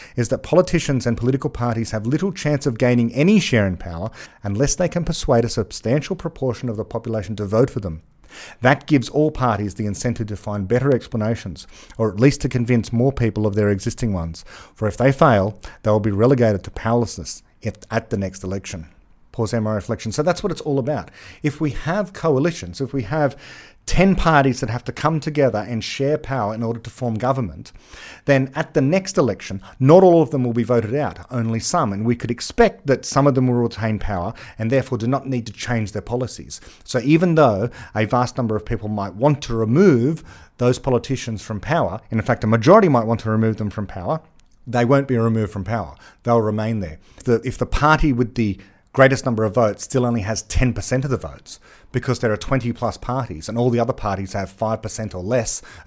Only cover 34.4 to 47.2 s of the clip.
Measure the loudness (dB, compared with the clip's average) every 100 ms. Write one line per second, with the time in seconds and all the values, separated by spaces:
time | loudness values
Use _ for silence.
34.4 | -14 -6 0 0 0 -2 -2 -2 -2 -6
35.4 | -6 -8 -4 -2 -2 -6 -6 -4 -6 -10
36.4 | -14 -16 -18 -20 -6 -2 4 4 4 4
37.4 | 4 4 -2 -6 -8 -4 0 0 0 -2
38.4 | -2 -2 -4 -6 -4 -4 -6 0 2 2
39.4 | -2 -2 2 4 6 6 2 -2 -8 -20
40.4 | -16 -2 0 0 0 -2 -2 -6 -6 -10
41.4 | -8 -8 -2 0 0 -4 -6 -4 -2 0
42.4 | 2 4 8 8 8 4 2 -2 0 0
43.4 | 0 0 -4 -6 -10 -8 -6 -6 -8 _
44.4 | _ _ -4 0 4 4 2 2 2 2
45.4 | -2 -4 -4 -4 -6 -14 -20 _ 2 2
46.4 | 2 0 -2 -2 -6 -10 -20 -6